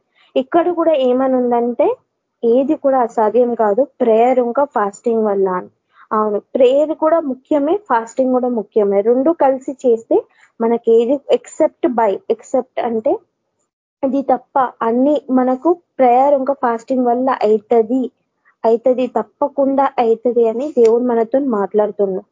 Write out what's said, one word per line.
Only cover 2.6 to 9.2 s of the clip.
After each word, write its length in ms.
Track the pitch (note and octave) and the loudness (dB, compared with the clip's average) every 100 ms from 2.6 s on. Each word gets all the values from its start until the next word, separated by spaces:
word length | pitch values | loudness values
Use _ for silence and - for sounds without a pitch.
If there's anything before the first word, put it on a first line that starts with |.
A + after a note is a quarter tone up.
| C4+ D#4 | 2 -2
కూడా 240 | C#4 C4 | 0 0
అసాధ్యం 540 | A3+ - G#3+ A3 A#3+ | 0 0 0 2 0
కాదు 340 | A#3 G#3+ G3+ C#4+ _ | 0 0 0 -2 _
ప్రేయర్ 380 | A3+ A3 A#3+ B3+ | 0 2 2 2
ఇంకా 240 | A#3+ A#3+ | 0 -2
ఫాస్టింగ్ 640 | C#4+ A#3+ G3+ - B3 A3+ G#3+ | -2 -2 -4 -4 -4 -2 -2
వల్ల 240 | G3 F#3+ | 0 -2
అని. 200 | F#3 G#3 _ _ _ _ | -4 -8 _ _ _ _
అవును, 280 | A3 G#3+ G3+ | -4 -2 -4
ప్రేయర్ 560 | - - B3+ C#4 D4+ D4+ | -6 -4 -2 0 0 -2
కూడా 240 | D#4 E4 | 0 0
ముఖ్యమే, 580 | D4+ B3 _ D4+ C#4+ G4 | -2 -8 _ -2 0 -4
ఫాస్టింగ్ 560 | - A#3+ A3+ - C4 | -2 -4 -4 -4 -2
కూడా 160 | B3+ B3 | -2 -2
ముఖ్యమే. 520 | A#3+ - A3+ G3+ G3 | -4 -4 -2 0 0
రెండు 300 | G#3 B3 | 2 0